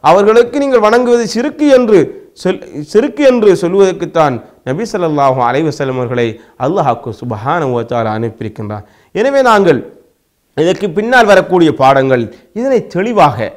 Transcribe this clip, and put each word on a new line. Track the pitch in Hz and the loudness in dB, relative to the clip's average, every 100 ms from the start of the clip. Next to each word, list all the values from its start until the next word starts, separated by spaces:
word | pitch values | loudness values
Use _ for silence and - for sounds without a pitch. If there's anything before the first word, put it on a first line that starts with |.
| 151 | 4
அவர்களுக்கு | 185 202 226 240 294 | 4 4 2 0 -2
நீங்கள் | 277 247 214 | 0 2 2
வணங்குவது | 240 247 240 226 | 2 2 0 0
சிறுக்கு | 220 294 294 294 254 | -4 -6 -2 2 4
என்று | 233 196 139 - - _ | 4 2 2 -6 -20 _
சொல்-, | 185 190 - 139 147 | -6 -6 -10 -14 0
சிறுக்கு | 208 269 - 277 | 0 0 0 2
என்று | 247 214 175 | 4 2 2
சொல்வதற்குத்தான் | 170 190 196 170 170 165 147 117 - _ - | 0 2 0 0 -4 0 0 -2 -10 _ -8
நபி | 147 226 | -6 -6
ஸல்லல்லாஹு | 208 170 147 139 131 120 | -4 -2 0 0 2 0
அலைஹி | 131 160 | 0 -4
வஸல்லம் | 131 135 131 | -4 -6 -4
அவர்களை | 123 123 117 110 - _ 131 | -4 -2 -4 -6 -20 _ -4
அல்லாஹ்வுக்கு | 190 139 117 123 107 | -2 -2 -4 -8 -12
சுப்ஹானஹு | 123 107 123 170 139 120 | -10 -8 -4 -4 -2 -4
வ | 113 | -4
தஆலா | 120 113 107 | -4 -4 -4
அனுப்பியிருக்கின்றார். | 113 113 110 107 107 104 - _ _ 175 | -6 -8 -12 -12 -12 -12 -14 _ _ -4
எனவே | 254 277 254 | -2 0 2
நாங்கள் | 214 185 131 - - _ _ _ _ _ - | 4 2 0 -4 -20 _ _ _ _ _ -4
இதற்கு | 165 180 202 160 | -2 -2 -4 -4
பின்னால் | 220 254 214 | 2 2 4
வரக்கூடிய | 190 190 180 160 - | 2 4 2 2 2
பாடங்கள் | 135 135 135 127 110 - _ 208 | 2 2 2 0 -2 -12 _ -6
இதனை | 262 247 - | -2 -2 -2
தெளிவாக | 170 220 208 147 110 104 | -4 -2 2 2 2 -8